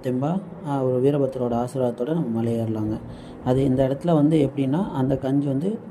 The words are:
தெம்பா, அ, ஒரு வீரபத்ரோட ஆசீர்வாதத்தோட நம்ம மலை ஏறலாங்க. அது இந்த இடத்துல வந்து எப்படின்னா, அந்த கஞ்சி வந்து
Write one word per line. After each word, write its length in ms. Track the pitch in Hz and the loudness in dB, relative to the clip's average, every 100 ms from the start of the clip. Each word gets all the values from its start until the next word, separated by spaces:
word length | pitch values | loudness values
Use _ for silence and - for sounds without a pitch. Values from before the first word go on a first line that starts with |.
தெம்பா, 360 | 131 127 143 190 - - 147 | -4 -2 0 -2 -6 -12 -6
அ, 160 | 139 | -2
ஒரு 140 | 131 127 | 0 2
வீரபத்ரோட 520 | 135 143 131 127 120 | 2 2 0 0 -2
ஆசீர்வாதத்தோட 600 | 117 120 135 123 117 123 | 0 -2 0 -2 0 -2
நம்ம 160 | 165 127 | 0 0
மலை 300 | 113 117 117 | 0 0 0
ஏறலாங்க. 360 | 113 110 107 110 - - - - 127 | -2 -2 -2 -4 -8 -16 -16 -8 0
அது 180 | 131 | 2
இந்த 240 | 135 127 131 | 4 2 2
இடத்துல 260 | 135 175 | 0 2
வந்து 240 | 160 147 160 | 4 4 4
எப்படின்னா, 540 | 135 139 131 151 214 | 2 2 0 0 -2
அந்த 260 | 139 131 135 | -2 0 0
கஞ்சி 300 | 131 143 143 | 0 0 0
வந்து 320 | 135 185 226 - | 0 -2 -4 -4